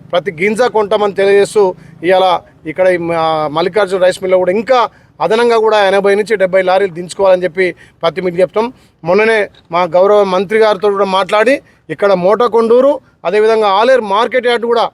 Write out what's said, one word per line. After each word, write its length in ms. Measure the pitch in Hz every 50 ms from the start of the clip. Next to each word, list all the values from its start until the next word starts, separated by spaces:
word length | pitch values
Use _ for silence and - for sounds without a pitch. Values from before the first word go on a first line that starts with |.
| - - -
ప్రతి 200 | 180 175 196 175
గింజ 300 | 151 185 208 220 196 254
కొంటామని 500 | 233 190 220 208 196 220 208 208 208 185
తెలియజేస్తూ 600 | - 196 196 196 202 202 202 - 214 202 185 180 - - - - - 151
ఇవాళ 380 | 175 185 185 190 185 175 - - - _ _ -
ఇక్కడ 200 | 156 151 - 185 185
ఈ 80 | 180
మ-, 520 | 175 170 165 170 165 160 160 160 156 151 151 143
మల్లికార్జున 440 | 160 175 190 175 214 202 180 190 190 185
రైస్ 200 | 185 175 - 185
మిల్లో 160 | 190 185 185
కూడా 140 | 180 180 180
ఇంకా 360 | 220 214 269 262 247 220 - _ _ _ _ _ -
అదనంగా 380 | 151 175 214 226 240 240 233 226
కూడా 200 | 220 220 214 214 202
ఎనభై 280 | 190 190 196 190 202 196
నుంచి 220 | 208 214 180 226
డెబ్బై 260 | 190 190 185 175 190 185
లారీలు 320 | 185 185 190 202 190 160
దించుకోవాలని 500 | 170 180 170 - - 196 190 185 180 180
చెప్పి 300 | 180 151 185 185 180 - - - - _ _ -
ప్రతి 180 | 170 147 185
మీకు 160 | 180 185 170
చెప్తాం. 360 | 175 185 175 - 208 226 247 254 - _ _ _ _ -
మొన్ననే 440 | 165 180 202 214 220 226 214 196 - _ _ _ - 165
మా 100 | 170 180
గౌరవ 420 | 170 156 180 190 202 208 208 202
మంత్రి 340 | 196 185 185 202 165 214 220
గారితో 320 | 220 214 208 185 196 208
కూడా 140 | 202 196 202
మాట్లాడి 560 | 196 190 190 196 175 208 208 220 226 277 320 - _ _ _ _ -
ఇక్కడ 220 | 156 - 202 202 196
మోటకొండూరు, 880 | 180 175 185 220 208 247 233 202 233 233 220 233 247 254 277 302 - - _ _ _ -
అదేవిధంగా 440 | 170 185 214 214 220 226 220 214 202
ఆలేరు 320 | 190 196 226 254 262 247
మార్కెట్ 460 | 220 202 190 208 240 247 214 254 220
యార్డు 200 | 247 240 233 214
కూడా 240 | 233 233 226 202 170